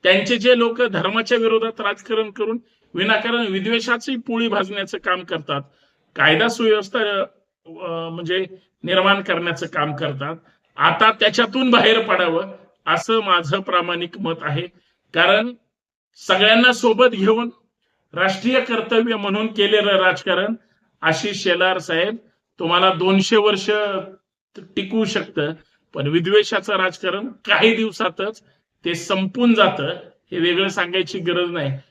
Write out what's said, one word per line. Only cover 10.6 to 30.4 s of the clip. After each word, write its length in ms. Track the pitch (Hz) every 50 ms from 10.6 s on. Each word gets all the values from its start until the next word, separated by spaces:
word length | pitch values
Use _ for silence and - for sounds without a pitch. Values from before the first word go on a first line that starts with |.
| _ _ _
आता 360 | - 143 165 175 - 220 220
त्याच्यातून 600 | 214 220 - - - - 233 220 - 262 262 254
बाहेर 300 | 233 233 - 220 226 226
पडावं 500 | 214 - 190 180 180 165 165 170 190 - - - - _ _ _ _
असं 340 | 156 165 165 - - 220 226
माझं 420 | 214 196 180 175 170 143 170 196
प्रामाणिक 560 | 190 - 185 180 175 175 175 170 175 170 -
मत 180 | 190 196 160 165 165
आहे. 260 | - 151 143 160 180 175 _ _ _ _ _ _ _ _ -
कारण 400 | 165 170 175 202 214 220 247 247 _ _ _ _ _ _ _ _ _ _ _ _ _ -
सगळ्यांना 460 | - 185 185 202 214 226 226 247 254 254
सोबत 320 | 233 - 226 220 214 247
घेऊन 440 | 254 233 190 196 208 220 226 240 233 - _ _ _ _ _ _ _ _ _ _ _ -
राष्ट्रीय 480 | 170 185 190 190 190 214 240 262 262
कर्तव्य 540 | 247 - 233 220 220 - 233 226 233 240 226
म्हणून 320 | 208 196 202 190 208 220
केलेलं 500 | 220 214 214 202 202 214 214 202 202 196
राजकारण, 560 | 190 185 185 180 185 - 196 180 170 196 214 226 - _ _ _ _ _ _ _ _
आशिष 420 | - 160 156 - - 208 196 196 -
शेलार 340 | 190 175 175 180 185 185
साहेब, 380 | 185 - - 165 165 175 208 226 226 _ _ _ _ _ _ _ _
तुम्हाला 340 | - 165 170 180 185 190 185
दोनशे 440 | 160 185 185 196 196 - - 226
वर्ष 340 | 214 208 214 208 196 196 - 214 208 208 202 196 190 190 190 190 _ _ _ _ _ _ _ _ 202 185 _ _
टिकवू 300 | - 196 190 - 220 220
शकतं, 480 | 190 - 196 - - - 170 147 151 165 - _ _ _ _ _ _ _
पण 140 | - 135
विद्वेषाचं 680 | 143 156 175 170 185 202 214 208 - 233 202 190 - 208
राजकारण 520 | 190 185 185 - - - 185 175 202 220
काही 480 | 269 226 _ _ 214 202 - 220 226 226
दिवसातच 680 | 220 220 220 180 - 226 180 - - 190 208 220 - _ _ _ _ _ _ _ _ _
ते 100 | 170 170
संपून 580 | 165 - - 202 190 190 190 - 240 240 240 226
जातं, 340 | 214 202 185 - - 139 156 - - - - _ _ _ _
हे 80 | -
वेगळं 280 | 185